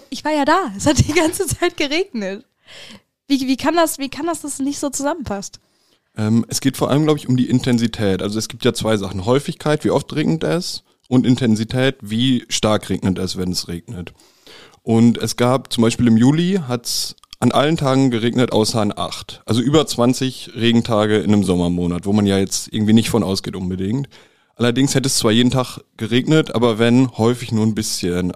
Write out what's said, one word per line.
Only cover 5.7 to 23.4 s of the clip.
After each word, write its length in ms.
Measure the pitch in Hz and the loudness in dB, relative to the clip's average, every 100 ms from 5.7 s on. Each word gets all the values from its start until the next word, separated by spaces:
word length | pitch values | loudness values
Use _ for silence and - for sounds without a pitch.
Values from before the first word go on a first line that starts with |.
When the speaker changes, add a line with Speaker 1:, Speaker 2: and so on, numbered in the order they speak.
| _ _ _ _ - | _ _ _ _ -4
Speaker 2:
Ähm, 280 | 107 113 113 | 2 2 2
es 140 | - | -2
geht 160 | 139 - | -2 0
vor 120 | 147 | 0
allem, 140 | 143 | 2
glaub 140 | 156 151 | 2 0
ich, 120 | - | 0
um 80 | 127 | 0
die 120 | 123 | 2
Intensität. 720 | 127 131 120 117 - 104 92 | 0 2 0 0 -2 -2 0
Also 180 | 101 107 | -2 -4
es 80 | - | -8
gibt 180 | - 123 | -2 -2
ja 80 | |
zwei 240 | 107 110 110 | 0 0 -2
Sachen. 280 | 95 95 92 | -2 -6 0
Häufigkeit, 580 | 131 - 165 151 151 | 0 0 -6 -2 0
wie 80 | 104 | 0
oft 220 | 90 - 139 | 0 -2 -4
regnet 280 | 156 160 | -2 -2
es, 400 | 156 160 180 - _ _ _ | -2 -4 -4 -12 _ _ _
und 180 | 127 110 | 2 4
Intensität, 720 | 127 123 107 110 127 131 131 | 2 2 0 0 0 0 -2
wie 440 | 101 110 127 123 - | -6 -2 0 0 -2
stark 420 | - 110 107 - | -2 0 0 -2
regnet 300 | 92 98 90 | -4 -2 -2
es, 180 | 92 92 | -4 -6
wenn 140 | 90 | -6
es 160 | 90 - | -6 -6
regnet. 460 | 85 - 101 87 _ _ _ _ - - _ | -12 -12 -14 -14 _ _ _ _ -20 -20 _
Und 360 | - 113 117 113 | 0 4 6 4
es 180 | 113 - | -4 0
gab 360 | 123 131 - | 0 0 -2
zum 120 | - | 0
Beispiel 240 | 117 - 120 | 0 2 2
im 100 | 110 | 4
Juli, 420 | 123 151 175 196 131 | 4 4 0 -2 -2
hat's 480 | 123 - - - - _ - | -6 -6 -6 -8 -12 _ -4
an 100 | 120 | 0
allen 240 | 120 143 165 | 2 2 0
Tagen 360 | 139 131 135 | 2 2 2
geregnet, 420 | 117 117 120 123 | 2 0 0 0
außer 260 | 110 107 117 | 2 0 0
an 140 | 104 - | -2 -2
acht. 460 | 87 - - - - | -8 -8 -14 -18 -4
Also 160 | 113 | 0
über 240 | 120 151 147 | 4 2 2
zwanzig 640 | - 120 127 131 123 - 127 | 2 2 2 -4 -6 -14 -2
Regentage 640 | 117 117 113 110 107 107 | 2 2 2 2 2 2
in 160 | 87 | 4
einem 100 | 104 | 2
Sommermonat, 640 | 92 90 87 87 87 87 95 | 4 2 0 -2 -4 -4 0
wo 80 | |
man 120 | 107 101 | 2 2
ja 120 | 98 | 2
jetzt 340 | 98 - - | 0 -4 -8
irgendwie 220 | 113 107 | -4 4
nicht 160 | 110 110 | 4 4
von 140 | 120 | 0
ausgeht 320 | 82 95 | 0 -2